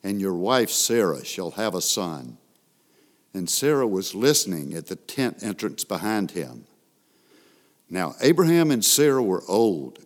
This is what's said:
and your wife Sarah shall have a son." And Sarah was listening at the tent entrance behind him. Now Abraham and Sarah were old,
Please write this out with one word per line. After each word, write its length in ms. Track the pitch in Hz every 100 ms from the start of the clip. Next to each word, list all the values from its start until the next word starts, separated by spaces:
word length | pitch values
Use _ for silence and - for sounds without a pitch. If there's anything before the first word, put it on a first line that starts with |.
and 180 | 98 101
your 140 | 95
wife 360 | 87 95 127 113
Sarah 540 | - - 117 95 69
shall 280 | - - 85
have 220 | 90 110
a 60 | 90
son." 560 | - - 90 76 62 - _ _ _ _ _ _ _ _ _
And 160 | 95 -
Sarah 380 | - 139 143 120
was 280 | 95 95
listening 600 | 98 131 143 - 82 71
at 140 | 82 -
the 80 | -
tent 420 | - - 123 -
entrance 420 | 110 95 107 -
behind 500 | - 92 104 110 92
him. 340 | 87 67 60 - _ _ _ _ _ _ _ _ _ _ _ -
Now 280 | 92 85 -
Abraham 500 | 139 170 165 170 160
and 140 | 123
Sarah 380 | 101 - 147 135
were 220 | 110 90 -
old, 520 | 101 113 82 64 -